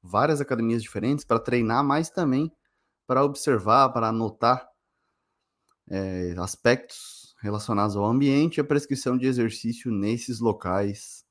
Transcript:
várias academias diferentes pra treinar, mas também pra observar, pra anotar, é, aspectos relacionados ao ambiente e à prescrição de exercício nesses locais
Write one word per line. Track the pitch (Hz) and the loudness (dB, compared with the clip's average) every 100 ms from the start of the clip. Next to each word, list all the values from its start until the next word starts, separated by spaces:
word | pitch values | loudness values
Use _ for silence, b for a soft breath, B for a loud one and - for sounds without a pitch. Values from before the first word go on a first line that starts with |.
várias | 90 101 143 147 | -2 0 2 0
academias | 135 120 113 117 | 0 -2 0 -2
diferentes | 110 123 113 143 | -4 -4 -2 -2
pra | - 117 | 0 0
treinar, | - 123 113 120 | 2 0 2 2
mas | 143 147 160 | 2 0 -2
também | - 156 131 160 _ _ _ _ _ - | -2 0 0 -2 _ _ _ _ _ -2
pra | 127 | 2
observar, | 143 143 - 117 98 123 135 | 2 0 0 0 4 6 6
pra | 127 113 | 2 0
anotar, | 113 110 - 117 131 - _ _ _ _ _ _ _ _ _ _ _ - | 0 -2 2 2 2 -2 _ _ _ _ _ _ _ _ _ _ _ -8
é, | 95 95 92 90 87 | -6 -4 -4 -4 -4
aspectos | 92 - 120 131 - - - - - _ | -6 0 2 2 -2 -12 -12 -14 -20 _
relacionados | 104 104 107 104 104 | -6 -6 -2 0 0
ao | 101 104 | 0 0
ambiente | 127 139 139 165 160 | 2 2 2 2 -2
e | |
à | |
prescrição | 143 147 147 135 131 127 | 0 0 0 -4 -2 0
de | 131 | 0
exercício | 123 113 - 117 117 127 | 0 0 -2 -6 -6 -4
nesses | 104 101 120 - 117 | -2 -2 -4 -6 -2
locais | 113 104 92 95 101 101 - - _ | 0 0 -2 -2 -2 -6 -14 -18 _